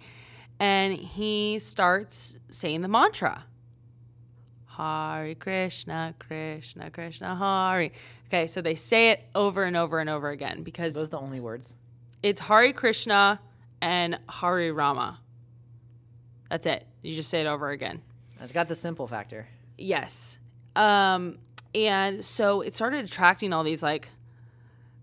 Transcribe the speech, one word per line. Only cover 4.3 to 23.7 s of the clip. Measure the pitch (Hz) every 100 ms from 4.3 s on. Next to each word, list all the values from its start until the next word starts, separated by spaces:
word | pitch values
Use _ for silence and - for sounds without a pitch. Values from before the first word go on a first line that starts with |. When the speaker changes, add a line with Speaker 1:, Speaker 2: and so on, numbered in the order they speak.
| - - - - -
Speaker 1:
Hare | 156 156 156 156 156 160
Krishna, | 190 190 185 - - 160 160 160
Krishna, | - 156 156 156 - 170 160
Krishna, | 170 165 160 180 185
Hare. | 196 190 185 185 156 - - - -
Okay, | 180 165
so | 185
they | 165 160
say | - 226 226
it | - - 202
over | 202 190
and | 180 170
over | 165 160
and | 156
over | 151 143
again | 143 139 87
because | 160 - 170
Speaker 2:
Those | 147 156
are |
the | 151
only | 135 131
words? | 117 120 - - - - - -
Speaker 1:
it's | 208 196
Hare | - 214 247
Krishna | 277 233 214 226 202 202 208 - - - -
and | 170 175 170 - -
Hare | - 175 180 170
Rama. | 151 143 131 120 - - - - - - - - - - - - - -
That's | 165 165
it. | 135 - -
You | 160
just | 160 156
say | 165
it | 151
over | 147 143
again. | 143 - 73 - - - -
Speaker 2:
It's | 123
got | 165 165
the | 160
simple | 170 160 120
factor. | 113 101 107 110 - - -
Speaker 1:
Yes. | 190 151 - - - - - - - -
Um, | 214 202 190 185 175 - - - - 214
and | 214 190 196 202
so | - - 202 202
it | 208
started | - 226 294 202
attracting | 185 180 196 202
all | 165
these, | 156